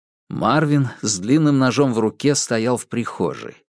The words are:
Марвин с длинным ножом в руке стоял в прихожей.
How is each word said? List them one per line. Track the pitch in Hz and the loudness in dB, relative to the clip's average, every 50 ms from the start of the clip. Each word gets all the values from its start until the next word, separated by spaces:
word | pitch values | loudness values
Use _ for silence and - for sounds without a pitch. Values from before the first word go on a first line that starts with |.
| _ _ _ _ _ - | _ _ _ _ _ -10
Марвин | - - 92 110 135 156 160 147 147 143 135 117 - - | -6 -2 0 2 2 2 2 2 2 2 0 0 -4 -6
с | - 104 98 90 | -6 -6 -4 -4
длинным | 95 117 143 160 156 147 143 135 | 0 2 2 4 4 4 4 4
ножом | 131 127 110 131 143 131 113 | 2 2 2 2 2 2 2
в | 113 | 0
руке | 110 107 - - - 147 139 | 0 -2 -2 0 0 0 0
стоял | - - - 120 110 110 127 123 | 0 -2 -2 -2 0 0 0 -2
в | 110 - | -2 -4
прихожей. | - 117 120 113 - - - 90 73 65 55 55 - - - _ | -6 -6 -6 -6 -6 -4 -4 -4 -4 -4 -6 -12 -16 -16 -18 _